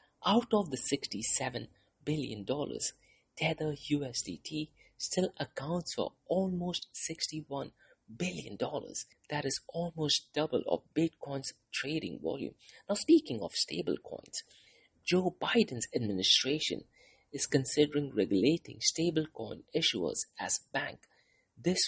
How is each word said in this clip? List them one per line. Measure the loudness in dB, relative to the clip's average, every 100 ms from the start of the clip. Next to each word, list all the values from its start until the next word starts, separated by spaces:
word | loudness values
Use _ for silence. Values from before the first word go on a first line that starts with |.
| _ _ 2
Out | 2 4
of | 2 0
the | -4
sixty-seven | -2 -2 -2 -4 0 0 0 -6 -8 _ _ _ -4
billion | -2 -2 -4
dollars, | -2 -2 -2 -4 -6 -8 _ _ _ -4
Tether | -2 0 -2 -4 0
U | 0 0
S | -4
D | -6 -8
T | -8 -6 -8 _ -20 -10
still | -4 0 0 0
accounts | -8 -6 -4 -4 -2 -4
for | -4 -4 -2
almost | 0 2 0 -2 -4 -6
sixty-one | -4 -4 -2 -6 -6 -6 -6 -6 -12 _ _ -14 -6
billion | -4 -4 -8 -4
dollars. | -4 -4 -6 -10 -12 _ -6
That | -4 -2
is | -2 -4
almost | -4 -4 -2 0 0 0 0
double | 2 2 2
of | 0 0 2
Bitcoin's | 2 0 -8 -6 -6 -10 _
trading | -6 -4 -4 -4 -4
volume. | -4 -2 -4 -10 -20 -12 -4
Now, | 0
speaking | 6 6 6 -4
of | -4
stable | -2 -2 -2 -2 -2
coins, | -4 -14 -12 -12 -12 -18 -20 -20 _ _
Joe | 0 2 2 0
Biden's | 2 4 4 0 -4 -2
administration | 0 2 6 6 4 0 0 -4 -8 _ -20 _ _
is | -4 2
considering | 2 2 4 4 2 0 2
regulating | 2 4 6 4 0 -4
stablecoin | 0 2 2 0 -2 -4 -10 -10 -4 0
issuers | 2 2 0 -2 -4 -4
as | -2 -2 -2
bank. | -6 -4 -8 -18 _ _ _ _ -4
This | 0 2